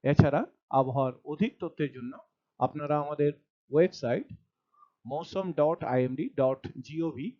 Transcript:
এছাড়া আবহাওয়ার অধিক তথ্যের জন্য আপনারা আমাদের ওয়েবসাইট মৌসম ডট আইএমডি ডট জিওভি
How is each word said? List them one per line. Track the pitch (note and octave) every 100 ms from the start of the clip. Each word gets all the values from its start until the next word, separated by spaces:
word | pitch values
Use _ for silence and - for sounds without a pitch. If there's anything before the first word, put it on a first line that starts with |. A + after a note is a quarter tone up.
এছাড়া | C3+ D3 D3+ D3 D4+ _ _
আবহাওয়ার | C3+ C3 C3 C3 B2+ -
অধিক | D#3 G#3+ -
তথ্যের | E3+ - D3
জন্য | B2+ B2 D3+ - _ _ _
আপনারা | C3 D3+ D3 D3
আমাদের | C#3+ D3 D3 C#3+ _ _ _
ওয়েবসাইট | C#3+ F3+ - B2 B2 - - _ _ _ _ _ _ A#2
মৌসম | C#3+ E3 F#3+ F#3
ডট | D#3 D3+ E3+
আইএমডি | C3 B2+ B2+ C3 B2+ -
ডট | C3 C3 - -
জিওভি | B2 D3+ E3 C3 F3 -